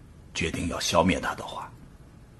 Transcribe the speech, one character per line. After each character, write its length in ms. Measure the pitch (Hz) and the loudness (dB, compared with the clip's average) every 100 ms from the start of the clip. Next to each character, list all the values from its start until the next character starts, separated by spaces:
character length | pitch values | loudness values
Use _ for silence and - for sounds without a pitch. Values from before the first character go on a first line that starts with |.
| - - - | -20 -20 -10
决 140 | - 82 | -2 -2
定 200 | - 85 | 0 -2
要 100 | 80 | 0
消 240 | - 85 | 2 6
灭 160 | 92 73 | 6 4
它 160 | - | 2
的 80 | - | -4
话。 260 | - - - - - - - - - - | -6 -8 -10 -12 -18 -18 -20 -20 -20 -20